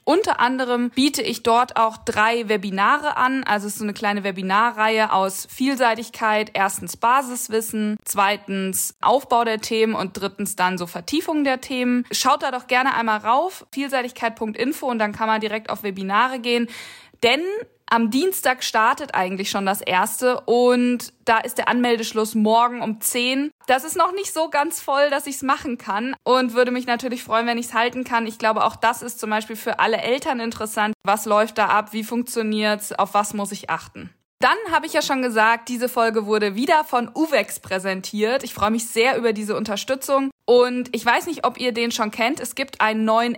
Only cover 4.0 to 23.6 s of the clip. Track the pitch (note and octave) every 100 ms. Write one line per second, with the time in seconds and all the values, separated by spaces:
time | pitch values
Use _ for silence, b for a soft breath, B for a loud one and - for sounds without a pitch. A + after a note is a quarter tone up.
4 | G#3 G3+ G3 F#3 F#3 G3+ A#3+ G#3+ G#3+ A3
5 | G#3+ F#3+ F#3+ - - - C4 B3+ A#3+ A3+
6 | A3+ - A3 G#3+ G#3+ - G3 - F3 -
7 | A#3 C4+ B3 B3 - A3 A3 G#3+ G#3+ G#3+
8 | - G3 G3 G#3 G3 G3 F#3+ F#3 - -
9 | - C4+ - A#3+ A3+ A3 - A3 A3 G#3+
10 | F#3+ G3+ G3 - G3+ - F3+ F3+ F3 F3+
11 | - D4+ F4 D4+ C#4 B3+ - B3+ B3 B3
12 | - - C4 D4+ C#4+ B3+ B3+ B3+ C4+ A#3+
13 | A3+ G#3+ G#3 C4 F#4 - - C4+ C#4 C4
14 | B3 - A#3 A3+ A3 G#3+ C4 D#4 C4+ A#3
15 | G#3 G#3 A3 A3 G#3+ G#3+ - - G#3 F#3+
16 | F#3+ G3+ B3+ C4 A#3+ A#3+ A#3 B B B
17 | B B A#3 C#4 F#4 G#4+ A#4 _ - A#3
18 | A3 C4 F#4+ - C4 B3+ - A3+ A3+ C#4+
19 | C#4+ - F#3 F#3+ G3+ G3+ F#3+ G3+ - F#3
20 | G#3+ - B3+ B3 - A#3+ B3 B3 B3 A#3+
21 | - _ - A3+ A#3+ - - A#3+ A#3+ A3+
22 | A3 A3 A3 A3 G#3+ A3+ A#3+ A#3+ A3 A3
23 | - B3 B3 C4+ D4 _